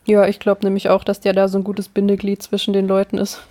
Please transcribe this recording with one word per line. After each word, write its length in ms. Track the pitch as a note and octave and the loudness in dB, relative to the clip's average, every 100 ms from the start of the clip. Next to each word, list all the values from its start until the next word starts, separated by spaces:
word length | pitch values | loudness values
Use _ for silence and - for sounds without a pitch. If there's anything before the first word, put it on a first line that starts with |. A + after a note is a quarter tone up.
| - | 2
Ja, 200 | G#3 G3 | 4 4
ich 140 | G3+ | 2
glaub 240 | G#3+ G3+ | -2 0
nämlich 240 | G3 G3 F#3 | 0 0 0
auch, 160 | F#3+ | 0
dass 160 | - G3+ | 0 -2
der 140 | G3+ | 0
da 160 | F#3+ F#3+ | 2 2
so 80 | G3 | 0
ein 80 | G3 | -4
gutes 240 | G3+ G3 | -6 -6
Bindeglied 520 | - G3+ G3 G3 G3 | -2 0 0 -2 -6
zwischen 300 | - G3+ - | -4 -4 -2
den 160 | G3 F#3+ | 0 2
Leuten 300 | F#3+ G3 G3 | 0 0 -2
ist. 260 | G3+ - - | -4 -6 -18